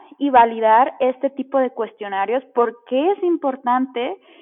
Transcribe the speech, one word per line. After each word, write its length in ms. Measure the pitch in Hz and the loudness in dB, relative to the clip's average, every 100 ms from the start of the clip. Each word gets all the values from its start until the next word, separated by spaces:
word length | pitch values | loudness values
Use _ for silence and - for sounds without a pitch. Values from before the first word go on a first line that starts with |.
| - - | -20 -6
y 120 | 285 | 2
validar 640 | 254 233 226 220 220 269 - | 4 4 2 2 4 2 0
este 300 | 254 262 277 | -2 -2 -6
tipo 280 | 277 262 269 | -6 -4 -2
de 120 | 254 | -2
cuestionarios? 720 | 247 220 - 202 196 196 247 262 | -4 -10 -10 -8 -6 -4 -4 -4
¿Por 300 | 240 233 233 - | -2 -2 -4 -6
qué 240 | 254 330 | -2 0
es 100 | 403 | -2
importante, 920 | 349 330 277 262 247 254 262 233 254 381 _ - | -2 -2 -4 -4 -2 -2 -2 -6 -8 -10 _ -20